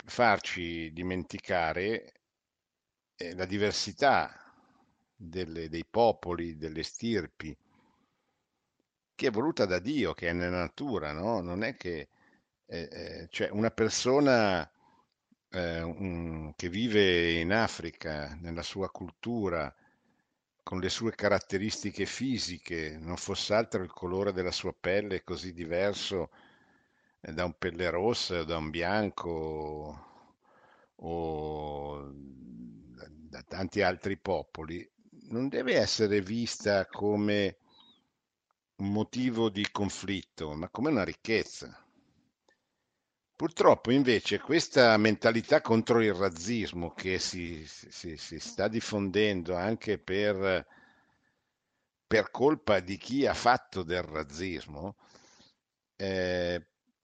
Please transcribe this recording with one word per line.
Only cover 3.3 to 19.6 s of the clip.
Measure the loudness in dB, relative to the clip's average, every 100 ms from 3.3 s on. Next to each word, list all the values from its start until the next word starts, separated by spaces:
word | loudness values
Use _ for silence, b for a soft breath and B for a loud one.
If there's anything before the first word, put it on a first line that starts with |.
la | -6
diversità | -4 0 0 0 -6 2 4 4 2 -8 b b b b b b _
delle, | _ -10 -8 -6 -8 -8
dei | -8 -2
popoli, | 4 4 2 -4 -4 -6 -8
delle | -8 -6
stirpi, | -8 -6 -2 -2 -4 -10 -12 -14 _ _ _ _ _ _ _ _ _ _ _ _ _ _ _
che | -2 0
è |
voluta | 2 0 2 2
da | 2
Dio, | 0 0 -2
che | -2 -2
è |
nella | 0 0 -2
natura, | -4 -6 -4 -2 -4
no? | -4 -2 -2
Non | -4 -4
è | -4 -6
che, | -6 -6 -10 _ _ _ _ _ _
eh, | -10 -10
eh, | -10 -12 -12 -12
cioè | -4 -2
una | 0 0
persona, | 2 0 2 4 6 6 6 6 2 -2 _ _ _ _ _ _ _ _
eh, | -4 -4 -4
un, | -6 -6 -6 -4 -6 -8 -10 -8
che | -6
vive | -2 2 6 6 6 4
in | 2 2
Africa, | 2 2 -2 -10 -8 -6 -6 -8 -10
nella | -8 -8
sua | -6 -6 -6
cultura, | -6 -12 -8 -6 -2 0 -2